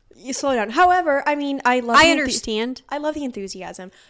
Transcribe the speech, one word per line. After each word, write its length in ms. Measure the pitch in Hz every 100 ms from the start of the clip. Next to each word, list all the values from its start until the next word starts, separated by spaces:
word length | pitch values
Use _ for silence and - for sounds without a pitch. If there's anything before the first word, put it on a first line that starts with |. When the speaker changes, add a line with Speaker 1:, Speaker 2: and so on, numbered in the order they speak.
| _
Speaker 1:
You 180 | _ 233
slow 220 | 254 277
down. 160 | 247 208
However, 520 | 262 359 359 330 277 294
I 80 |
mean, 260 | 294 285 277
I 160 | 247 254
love 160 | 233 240
Speaker 2:
I 80 |
Speaker 1:
the 40 | 320
enthu- 40 |
Speaker 2:
understand. 680 | 320 269 220 - 214 240 254 -
Speaker 1:
I 100 | 285
love 160 | 302
the 100 | 302
enthusiasm. 680 | 277 214 196 190 175 - 185 _ _